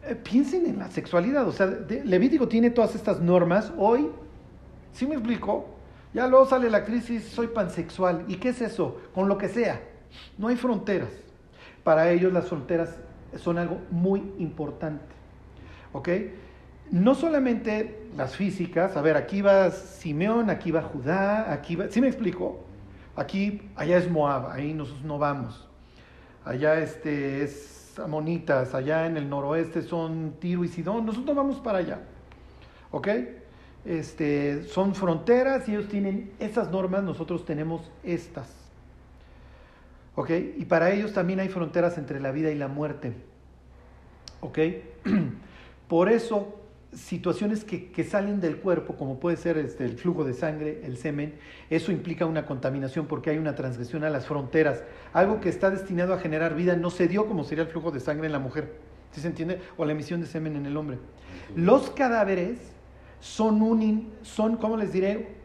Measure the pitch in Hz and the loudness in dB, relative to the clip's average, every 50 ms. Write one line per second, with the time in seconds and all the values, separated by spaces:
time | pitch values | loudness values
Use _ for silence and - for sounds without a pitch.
0 | - - 247 - - - 185 254 285 - - 370 339 - - 202 190 - - - | -4 -6 -6 -6 -6 2 4 4 4 6 2 2 2 2 0 -2 -6 -6 -6 -6
1 | 147 - - 175 175 220 277 294 254 185 147 - 196 190 - - - - 214 269 | -6 2 2 2 4 4 2 2 2 2 2 2 2 2 2 -4 -6 -6 -6 -4
2 | 277 254 180 180 202 277 - 302 254 - - 226 233 240 233 240 220 202 - 214 | 0 2 4 6 6 6 6 4 2 4 4 6 4 6 6 4 2 2 2 -2
3 | - - 196 - 165 170 180 180 180 170 175 202 214 - 175 - 196 208 233 254 | 0 0 0 2 4 6 6 6 6 6 4 2 2 0 -2 2 4 4 6 4
4 | 302 311 - - - - - - - - - - - - - - - - - - | 2 0 -2 -8 -16 -18 -20 -20 -20 -20 -20 -20 -20 -20 -20 -20 -20 -20 -8 -6
5 | 247 277 311 277 220 226 240 185 - 196 214 269 285 - - - - - - - | -4 -2 -2 -2 -2 -2 -2 -2 0 0 -2 -2 -2 -6 -16 -18 -20 -20 -20 -20
6 | - - - - 247 262 254 262 269 262 269 254 247 233 220 202 196 - 220 240 | -20 -8 -2 0 2 8 10 10 10 10 8 4 4 4 4 4 2 2 -2 -2
7 | 220 - 240 226 214 - - - 233 226 233 226 202 170 - 175 160 - - - | -2 -2 -6 -6 -6 -6 -4 -2 -2 -2 0 -2 -2 -2 -2 -6 -8 -8 -4 0
8 | 185 180 175 165 175 196 190 170 - 254 247 - 240 214 - - 175 131 - - | 2 2 2 0 -2 -6 -8 -2 -2 -2 -2 0 -4 -4 -2 -2 -2 -2 -2 -8
9 | - - - 185 190 196 202 202 208 185 - 233 233 190 143 120 - - - - | -14 -10 -2 0 2 2 2 2 0 -2 0 0 0 0 0 -4 -8 -14 -20 -20
10 | - - - - - - - - 196 226 247 240 - 254 233 196 - - 202 175 | -20 -20 -20 -20 -20 -20 -10 -6 -2 0 0 0 2 0 0 0 0 0 -2 -2
11 | 135 117 - - - - - - - - - - - - - - - - 160 156 | -2 -4 -8 -14 -20 -20 -20 -20 -20 -20 -20 -20 -20 -20 -20 -4 4 4 6 6
12 | 160 170 175 175 180 185 180 175 165 - 180 156 131 - 175 165 175 170 - - | 8 6 6 6 4 4 4 2 0 0 -4 -6 -2 0 0 0 0 -2 -4 -14
13 | - - - - - - - - - 180 170 170 175 165 170 - - - 180 170 | -16 -18 -18 -20 -18 -14 -14 -6 -2 -2 0 0 0 -2 -4 -6 -6 -4 -2 2
14 | 175 190 196 202 202 - - - 180 151 - - 151 147 - - - 160 151 143 | 2 4 2 2 0 -4 -6 -6 -6 -6 -4 -6 -6 -6 -6 -6 -6 -6 -6 -8
15 | - - - - - - - - - - - - - - - - - - - 147 | -10 -14 -20 -20 -20 -20 -20 -20 -20 -20 -20 -20 -20 -20 -20 -20 -20 -12 -12 -8
16 | 123 175 175 196 220 - - - - - - - - - - - - - - 175 | -2 0 0 0 -2 -4 -10 -14 -18 -20 -20 -20 -20 -20 -20 -20 -8 -2 2 4
17 | 190 233 277 285 330 330 311 285 262 254 233 214 - 220 214 214 220 - - - | 6 6 6 6 4 2 4 4 4 4 2 0 0 -2 0 0 -2 -4 -6 -14
18 | - - - 143 135 127 - - 196 196 - - 175 - - 165 175 190 190 156 | -16 -14 -6 -4 -4 -4 -2 -2 -2 -2 0 -2 -4 0 2 2 2 2 2 2
19 | 143 160 156 143 - - - 196 202 202 196 196 190 175 - - - - - - | 4 4 4 4 2 0 -2 2 6 8 8 8 8 6 2 -2 -12 -14 -16 -12
20 | - 165 147 147 175 208 226 233 233 208 165 - - 175 156 160 151 - - 147 | -8 -4 -2 0 0 2 2 2 2 2 0 0 -2 0 0 0 0 0 -8 -6
21 | 123 131 170 190 196 202 208 214 220 202 151 143 - - 170 160 196 - - 220 | -2 0 2 2 2 2 2 0 0 -2 -4 -6 -4 -6 -4 -4 -4 0 2 4
22 | 262 262 - - 226 185 - - - - - - - - - - - - - - | 4 4 2 2 -2 -2 -2 -2 -4 -6 -6 -8 -14 -18 -18 -18 -18 -20 -20 -20
23 | - - - - 143 - - 196 196 208 202 - - - - - 139 151 175 175 | -20 -14 -6 -6 -6 -4 -2 0 0 0 -2 -4 -10 -14 -10 -6 0 4 4 4
24 | 175 180 170 156 147 143 139 131 120 - - 131 143 147 156 156 147 123 135 139 | 4 4 2 2 2 2 2 0 -2 -6 -6 -6 -6 -4 -4 -6 -8 -8 -10 -12
25 | 135 156 147 147 147 143 139 139 123 117 107 - - - - - - - - - | -8 -8 -4 -2 0 0 0 -2 -6 -8 -10 -14 -18 -20 -20 -20 -20 -20 -20 -20
26 | - - - - - - - - - - 127 127 147 151 156 160 156 151 - - | -20 -20 -20 -20 -20 -20 -20 -16 -10 -6 -4 0 2 4 4 4 2 -2 -6 -8
27 | - 156 147 143 139 139 135 139 147 143 - - - - - - - - - - | -4 -4 -2 -2 -2 -2 -2 -2 -4 -4 -6 -12 -16 -18 -20 -20 -20 -18 -12 -10
28 | 160 160 151 156 156 160 170 165 170 - 147 131 127 123 131 135 127 139 156 160 | -8 -6 -4 -4 -2 -2 -4 -4 0 2 2 2 2 0 -2 -4 -2 0 0 0
29 | 165 165 165 156 143 139 143 143 139 139 151 165 165 165 165 170 156 - 175 170 | 0 0 -2 -2 -4 -4 -4 -4 -2 -2 0 0 -2 -2 -4 -6 -6 -4 -4 -4
30 | 165 160 160 160 160 156 143 - - 175 175 180 175 170 170 - 160 165 208 233 | -4 -4 -4 -4 -6 -6 -8 -6 -4 -2 -2 0 -2 -2 -4 -6 -4 -4 -2 -2
31 | 226 220 220 233 254 294 294 277 277 277 262 - - 240 208 185 175 156 - - | -2 -2 -4 -4 -2 -2 0 2 2 0 -2 -4 -4 -2 0 0 0 -2 -6 -10
32 | - - - - - - - - - - - - - - - - - - - - | -12 -16 -20 -20 -20 -20 -20 -20 -20 -20 -20 -20 -20 -20 -20 -20 -18 -8 -8 -4
33 | 127 196 214 240 247 - - - - - - - - - - - - - 170 160 | -2 0 0 0 -2 -6 -10 -16 -20 -20 -20 -20 -20 -20 -20 -18 -8 -6 -4 -4
34 | 151 - - - 160 147 147 143 143 143 143 147 170 - - 185 190 196 190 180 | -4 -8 -6 -2 0 0 2 2 0 0 -2 -2 -6 -4 -2 0 0 2 0 0
35 | 196 175 165 156 160 - 240 247 254 269 269 262 - - 208 208 208 - - 202 | 0 0 0 0 4 4 4 4 4 2 2 0 -2 -2 -2 -2 -4 -2 -2 -2
36 | 196 196 196 214 247 - - - 220 214 - 240 208 165 165 190 190 180 180 196 | -2 0 -2 -4 -6 -8 -10 -8 -8 -4 -2 -2 -2 0 -2 -2 -2 0 0 0
37 | 202 180 151 - 165 160 180 165 170 - 160 147 156 160 165 160 165 - - - | -2 -2 -4 -6 -6 -6 -6 -6 -4 -4 -6 -4 -4 -4 -6 -6 -8 -12 -20 -14
38 | - 180 175 170 - - - 156 123 - - - - - - - - - - - | -6 -4 -4 -4 -6 -8 -14 -14 -14 -14 -18 -20 -20 -20 -20 -20 -20 -20 -20 -20
39 | - - - - - - - - - - - - - - - - - - - - | -20 -20 -20 -20 -20 -20 -20 -20 -20 -20 -20 -20 -20 -20 -20 -20 -20 -20 -20 -20
40 | - - - - 143 123 165 175 - - - - 165 - 170 165 165 175 202 202 | -20 -10 -6 -6 -2 0 0 0 0 -2 -6 -8 -2 2 4 4 6 4 4 2
41 | 214 214 214 202 180 175 190 190 190 190 190 180 170 156 - 175 170 175 170 165 | 0 -2 0 0 0 0 0 0 -2 -2 -2 -4 -4 -2 0 2 2 2 0 -2
42 | 143 127 151 135 135 135 135 147 160 156 151 147 139 131 135 147 151 147 143 - | -6 -6 -6 -4 -4 -4 -2 0 0 0 0 -2 -4 -6 -4 -4 -4 -4 -6 -6
43 | - 127 110 - - - - - - - - - - - - - - - - - | -8 -8 -8 -8 -14 -20 -20 -20 -20 -20 -20 -20 -20 -20 -20 -20 -20 -20 -20 -20
44 | - - - - - - - - - 160 - 156 156 165 180 185 - - - - | -20 -20 -20 -20 -20 -20 -18 -14 -14 -8 -2 0 0 0 0 -4 -12 -16 -20 -10
45 | - - 196 208 160 127 - - - - - - - - - - - - 170 165 | -2 2 2 2 2 0 -4 -8 -14 -20 -20 -20 -20 -20 -20 -20 -6 0 4 4
46 | 180 196 226 233 226 - 220 202 196 - - - - - - - - - - - | 6 6 4 2 2 0 -2 -2 -4 -4 -12 -16 -20 -20 -20 -20 -20 -20 -20 -20
47 | - - - 170 - 180 165 - 208 208 220 214 - - 185 170 - - - - | -10 -8 -8 -4 -2 -2 -2 0 0 -2 -2 -2 -4 -6 -10 -10 -10 -10 -6 -6
48 | 160 - - 208 196 202 208 202 175 165 151 - - 190 175 175 180 - 147 - | -6 -2 0 -2 0 0 -2 0 0 -2 -2 -2 0 0 0 0 0 -6 -8 -6
49 | 151 131 131 127 - 175 170 160 - 170 165 156 147 123 - - 131 120 113 117 | -6 -6 -6 -2 -2 -2 -2 0 0 0 0 0 -2 -4 -4 -4 -4 -4 -4 -2
50 | - 175 165 - 151 135 123 - - 156 151 151 151 151 151 - - 131 123 123 | -2 -2 0 0 -2 -2 -2 -2 -4 -4 -4 -4 -4 -6 -6 -6 -8 -10 -10 -6
51 | - 160 147 147 147 151 151 - - - - - - - 160 165 160 - 190 151 | -6 -4 -4 -4 -4 -6 -8 -12 -18 -20 -20 -20 -8 -2 -2 0 0 0 -2 -2
52 | - 175 165 - 180 165 160 156 147 - 147 127 123 139 135 139 135 131 131 165 | -2 -6 -4 -2 -2 -2 0 -2 -4 -4 -6 -4 -2 -2 -2 -2 -4 -4 -4 -4
53 | 151 139 156 131 - 165 151 156 160 151 135 - 135 131 123 117 123 120 - 160 | -4 -4 -6 -4 -2 -2 -2 0 -2 -2 -4 -4 -4 -6 -4 -6 -8 -6 -6 -4
54 | 147 156 151 135 127 - 151 147 139 127 - 160 156 147 135 - - - - - | -2 -2 -2 -2 -4 -4 -4 -4 -4 0 4 4 4 4 2 -2 -6 -14 -16 -18
55 | - - - 165 185 202 214 214 - 180 160 - - 196 196 190 190 - 190 170 | -20 -2 4 4 4 4 4 0 0 -2 -2 2 0 0 0 0 -4 -4 -2 0
56 | 175 180 190 180 - 170 156 156 165 165 156 147 180 180 180 170 170 175 170 - | 0 0 0 -2 -2 -2 -2 0 0 0 0 0 2 2 2 2 0 -2 0 2
57 | 180 165 170 202 214 214 226 175 139 - 156 151 165 156 - 170 151 170 151 131 | 2 2 4 2 0 0 0 -4 -4 -4 -2 -2 -2 -2 -2 -6 -4 -4 -4 -4
58 | - - 151 151 160 160 151 139 135 131 131 151 143 127 - - - - - - | -4 -4 -4 -2 -2 -2 -2 -2 -4 -4 -6 -6 -8 -8 -12 -16 -20 -20 -20 -20
59 | - - - - 143 170 151 - 160 170 185 185 - - - - 170 147 151 151 | -20 -18 -14 -8 -6 -6 -4 -4 -4 -4 -4 -6 -8 -14 -6 -4 -2 -2 -2 -2
60 | 147 - 175 175 165 - - 165 160 156 151 143 143 139 143 151 156 147 127 123 | -4 -4 -4 -4 -6 -6 -6 -6 -6 -4 -4 -6 -6 -4 -4 -4 -4 -6 -8 -10
61 | - - - - - - - - - - - 165 165 180 240 269 262 - - - | -12 -16 -20 -20 -20 -18 -16 -16 -16 -10 -4 2 6 8 8 8 6 2 -2 0
62 | 277 254 233 226 208 196 196 180 175 196 240 - - - - - - - - - | 0 2 4 2 2 2 2 0 0 -2 -4 -8 -10 -18 -20 -20 -20 -20 -20 -20
63 | - - - - - - - - 220 220 214 214 220 220 226 220 220 214 214 220 | -20 -20 -20 -20 -18 -16 -2 0 2 4 4 4 4 4 4 4 4 4 2 2
64 | 220 - - - - - - - 214 226 226 226 - 214 226 220 208 185 147 185 | 0 -4 -14 -16 -18 -14 -4 0 0 0 0 0 0 -2 0 0 -2 -2 0 0
65 | 185 196 202 226 233 - - - - | 0 2 0 -2 -6 -10 -14 -18 -20